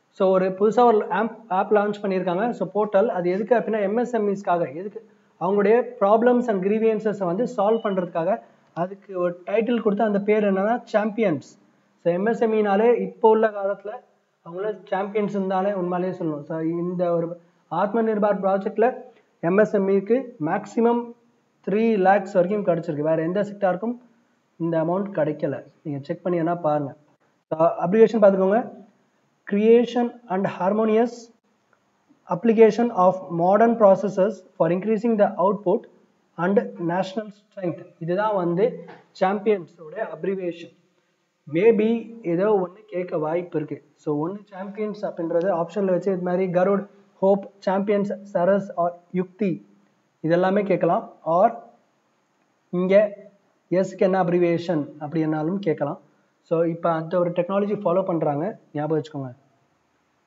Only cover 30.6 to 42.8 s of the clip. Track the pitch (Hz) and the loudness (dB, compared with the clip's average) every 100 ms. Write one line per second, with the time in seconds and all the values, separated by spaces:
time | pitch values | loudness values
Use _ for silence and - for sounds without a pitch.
30.6 | 180 208 220 214 233 - - _ _ _ | -2 0 2 2 2 -4 -18 _ _ _
31.6 | _ _ _ _ _ _ - 175 233 220 | _ _ _ _ _ _ -8 -2 2 6
32.6 | 220 214 240 - 185 185 - 170 175 208 | 6 6 0 2 2 2 -2 0 4 4
33.6 | 233 233 208 190 196 185 196 202 - - | 4 6 6 6 2 0 0 -2 -8 -2
34.6 | 165 180 202 220 233 214 196 - 185 196 | 0 0 0 0 0 2 2 2 0 0
35.6 | - 202 - _ _ _ _ - 175 208 | 0 -2 -4 _ _ _ _ -4 0 0
36.6 | - - 165 180 185 - 214 - _ - | 0 -4 -4 -2 -4 -6 -10 -12 _ -10
37.6 | 180 - - - 165 185 214 202 175 175 | -8 -8 -12 -10 -4 -2 0 0 0 0
38.6 | 233 - - - _ - 185 208 208 202 | 0 -2 -14 -20 _ -2 -2 0 0 -2
39.6 | 156 - - 185 220 156 170 190 180 165 | -2 -20 -14 -10 -10 -8 -6 -4 -6 -8
40.6 | - _ _ _ _ _ _ _ - 156 | -14 _ _ _ _ _ _ _ -6 2
41.6 | 220 214 220 233 220 - 170 170 202 208 | 4 4 2 -2 -6 -10 -4 0 2 2
42.6 | 180 - | -2 -8